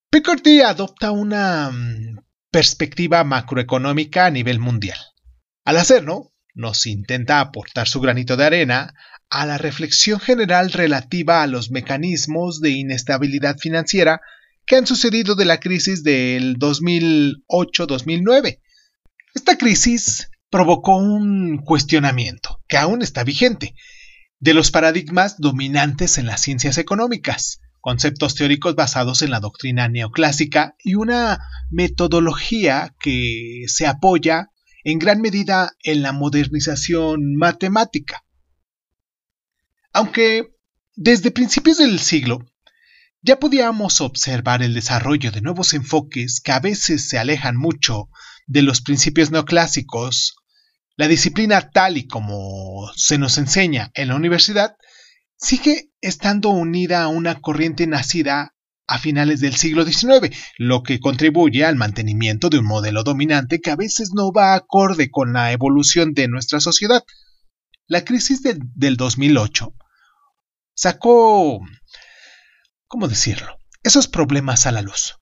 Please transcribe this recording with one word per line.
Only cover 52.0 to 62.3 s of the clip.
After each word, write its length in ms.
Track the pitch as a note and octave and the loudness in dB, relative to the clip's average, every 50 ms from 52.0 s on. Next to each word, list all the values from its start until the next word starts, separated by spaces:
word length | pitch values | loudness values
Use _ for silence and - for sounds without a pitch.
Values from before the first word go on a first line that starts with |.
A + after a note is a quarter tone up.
| - | -6
como 840 | - - A2 G#2+ G#2 G#2 G2+ G2 G2 G2 F#2+ F#2+ F#2+ F#2+ G2 G2+ - - | -8 -8 -8 -8 -8 -8 -8 -10 -10 -12 -12 -12 -12 -12 -14 -14 -12 -6
se 220 | - - - D#3 C#3+ | -2 0 0 2 2
nos 180 | C#3 B2+ - | 2 0 0
enseña 540 | D3 C#3+ D3 - G3 F#3+ E3+ C#3+ A#2 G#2 - | 0 0 0 0 2 2 2 0 -2 -4 -6
en 160 | - - C#3 B2+ | -8 -6 -4 -2
la 80 | B2+ | -2
universidad 580 | C#3+ E3 E3+ F3 E3 - G#3 G#3 G#3 G#3 - - _ _ _ _ _ _ _ _ _ _ _ _ | 0 0 0 2 2 2 2 2 0 -2 -2 -4 _ _ _ _ _ _ _ _ _ _ _ _
sigue 540 | _ - - C4+ B3+ - D4+ D4+ - - _ _ _ | _ -2 -2 0 2 2 0 0 0 -4 _ _ _
estando 480 | - F#3+ - - - G3+ G3+ G#3 G#3 G#3 | -8 -8 -6 -4 -2 -2 0 0 0 0
unida 540 | G3 F3 E3 E3 E3+ F3+ F3+ F3 F3+ E3+ | 0 0 0 -2 -2 -2 -2 0 0 -2
a 60 | E3 D#3 | -2 -2
una 340 | D#3+ E3 E3 E3+ D#3+ - | -2 -2 -2 -4 -4 -4
corriente 440 | - D#3+ D3+ D3+ D#3+ E3 D#3 - E3+ | -6 -4 -2 -2 -2 -2 -2 -2 -2
nacida 680 | D#3+ D3+ C3 - - - E3+ D3 C#3+ C#3 D3 C#3+ - _ _ _ _ _ _ _ | -2 -2 -2 -4 -2 -2 -2 0 0 -2 -2 -4 -6 _ _ _ _ _ _ _
a 120 | - C3 A#2+ | -6 -6 -4
finales 420 | - D#3 D3 D3 D3 D3+ D3+ B2+ | -2 -2 0 2 2 2 2 0
del 140 | C#3 C#3 B2+ | 0 -2 0
siglo 300 | - - D#3+ D3+ E3 D#3+ | 0 -2 0 0 0 0
diecinueve, 500 | E3+ - - A3+ B3+ C4+ C4 F#3 C#3 - - - - - | 0 0 0 4 6 6 6 6 2 -4 -10 -18 -16 -8
lo 260 | - A#2+ B2 B2+ B2 | -4 -2 0 0 0
que 160 | B2+ - C3 B2 | 0 -2 -4 -2
contribuye 680 | - C#3 C3+ A#2 D3+ D#3 D3 E3+ E3 C#3+ G#2+ C3+ D3+ | -2 -2 0 2 2 4 4 4 4 4 4 2 2
al 100 | E3 D3+ | 2 0
mantenimiento 720 | B2 A2 G#2 G2 A#2 A2 G#2+ G#2+ A2 A2+ A2 | 0 -2 -4 -4 -4 -4 -2 -2 0 0 0